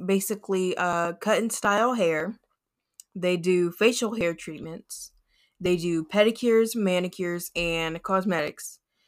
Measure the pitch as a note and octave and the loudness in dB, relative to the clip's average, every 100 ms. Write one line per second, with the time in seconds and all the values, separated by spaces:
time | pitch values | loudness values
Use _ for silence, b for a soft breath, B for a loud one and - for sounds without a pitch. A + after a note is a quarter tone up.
0 | F#3 G3 - G3+ - F#3+ F#3 - F3+ E3+ | 0 0 0 -6 -2 0 0 0 0 0
1 | E3+ F3 G#3+ F#3+ A3 - G#3 G3+ A#3+ A#3+ | -2 -2 0 0 0 -2 0 2 2 2
2 | E3+ D#3 F3 - _ _ _ _ _ - | 2 0 -2 -8 _ _ _ _ _ -20
3 | _ F#3 F3+ F3+ F3 F3+ F3 - A3 B3 | _ -4 0 0 2 2 2 2 2 2
4 | A3+ A3+ E3+ E3 - D3+ D#3+ E3 - - | -2 -2 -2 -4 -8 -12 -12 -14 -16 -18
5 | - _ _ _ _ - F3+ F3+ F3 E3 | -18 _ _ _ _ -4 0 2 2 -2
6 | D#3+ G3+ G#3+ A3+ A#3+ A3+ A3+ A3+ G3 F3+ | 0 2 2 2 2 4 2 0 0 2
7 | F3+ - F3 F3 F3 E3+ E3+ E3 D#3+ E3 | -2 -4 -4 -4 -6 -4 -2 -2 -4 -6
8 | - F#3+ G3 E3+ D3+ - - - _ _ | -2 0 0 0 -2 -8 -16 -18 _ _